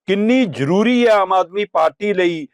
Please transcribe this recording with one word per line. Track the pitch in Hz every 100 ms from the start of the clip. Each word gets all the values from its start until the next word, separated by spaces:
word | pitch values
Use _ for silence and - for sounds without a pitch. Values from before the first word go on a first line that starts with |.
| -
ਕਿੰਨੀ | 202 214 262 220
ਜ਼ਰੂਰੀ | 117 139 190 226 247 240
ਹੈ |
ਆਮ | 208 185
ਆਦਮੀ | 190 175 196 202
ਪਾਰਟੀ | 170 160 - 208
ਲਈ | 185 175 165 139